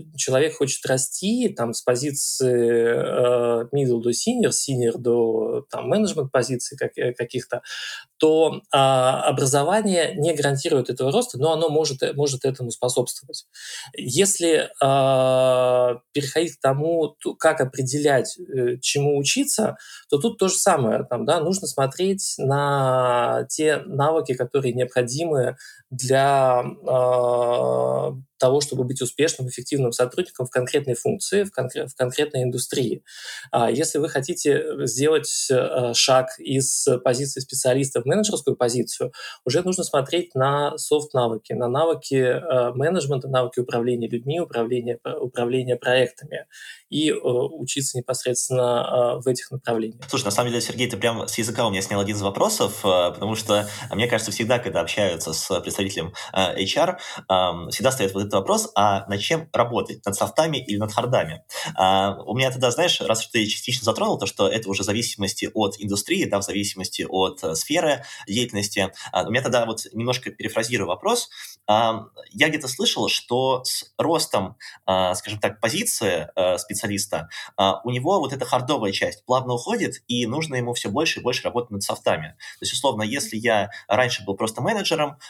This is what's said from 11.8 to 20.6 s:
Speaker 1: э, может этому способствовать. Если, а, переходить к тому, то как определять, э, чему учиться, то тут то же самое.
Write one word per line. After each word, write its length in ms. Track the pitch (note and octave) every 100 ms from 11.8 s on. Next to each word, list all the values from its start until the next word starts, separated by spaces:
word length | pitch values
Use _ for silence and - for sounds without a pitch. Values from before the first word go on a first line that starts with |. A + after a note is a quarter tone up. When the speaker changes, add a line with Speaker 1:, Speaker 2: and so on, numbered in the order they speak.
| D3+ C3+
Speaker 1:
э, 100 | C#3+
может 300 | C#3 D3 C3+
этому 280 | C3+ C3 A#2+
способствовать. 760 | - B2 B2+ B2+ - C3 - - - - - - -
Если, 720 | B2+ C3 F#3+ - E3+ D#3 - -
а, 1160 | C3+ C#3 C3+ C3 C3 B2+ C3 B2+ B2+ B2 B2 A#2+ _
переходить 460 | C#3+ C3+ D#3+ E3+ -
к 40 |
тому, 540 | C#3 C3+ D#3+ E3 D3+ -
то 120 | -
как 260 | - D#3+ D3
определять, 760 | C3 B2+ B2+ D3 D3 C3 - -
э, 380 | - C3+ B2 B2
чему 380 | - C#3+ C#3+ C#3+
учиться, 580 | C#3 C4 C#4 - - - - - -
то 80 | A3
тут 180 | A#3 A#3
то 120 | F#3+
же 80 |
самое. 480 | -